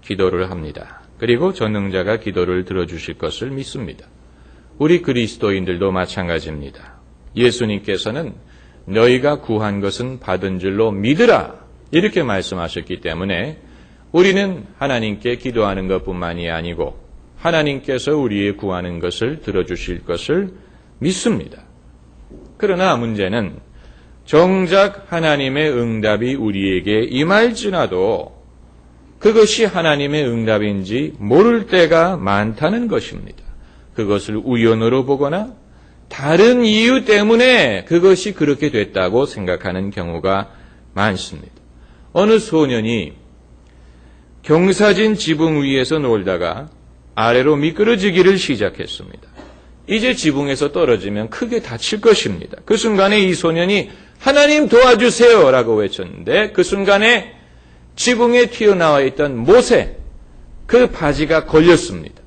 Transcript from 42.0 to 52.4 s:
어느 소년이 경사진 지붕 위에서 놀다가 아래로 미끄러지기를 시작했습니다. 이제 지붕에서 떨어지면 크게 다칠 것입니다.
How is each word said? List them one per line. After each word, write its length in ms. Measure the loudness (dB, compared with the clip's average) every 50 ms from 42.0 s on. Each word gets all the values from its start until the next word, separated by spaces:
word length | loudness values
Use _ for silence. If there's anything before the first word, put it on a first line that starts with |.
| -20 -6 0
어느 260 | 0 2 4 4 2
소년이 760 | 2 0 0 0 2 2 0 -2 -2 -2 -2 -4 -4 -6 -12 -20 -20 -20 -20 -20 _ _ -20 -20 -20 -20 _ -20 -20 -20 -20 -20 -20 -20 -20 -20 -20 _ -20 -20 -2
경사진 720 | 2 2 4 4 2 2 4 4 4 4 4 2 0 0
지붕 480 | -2 -2 -4 -2 0 0 0 0 0 0
위에서 340 | 0 0 0 0 0 -2 -2
놀다가 720 | 0 0 0 0 0 -2 -4 -2 -2 -4 -6 -6 -10 -16 -20 -20 -20 -20 -20 -20 _ -12 -4
아래로 420 | -2 0 2 2 2 4 2 2
미끄러지기를 840 | 2 0 -2 0 0 2 2 2 2 0 0 2 4 4 4 4 2
시작했습니다. 880 | 0 -4 -4 -2 -2 -4 -4 -6 -12 -12 -12 -14 -16 -18 -18 -20 -20 -20 -20 -20 -20 -20 -20 -20 -20 -20 -20 -20 -8
이제 280 | -4 -4 -2 0 -2 -2
지붕에서 580 | 0 -2 -2 -2 0 -2 -4 -2 -2 -4 -4 -2
떨어지면 560 | 0 2 2 2 0 0 -4 -6 -6 -6 -8
크게 320 | -6 -8 -6 -4 -4 -6
다칠 400 | -6 -6 -12 -8 -6 -6 -6 0
것입니다. 560 | 4 4 4 4 2 -4 -6 -8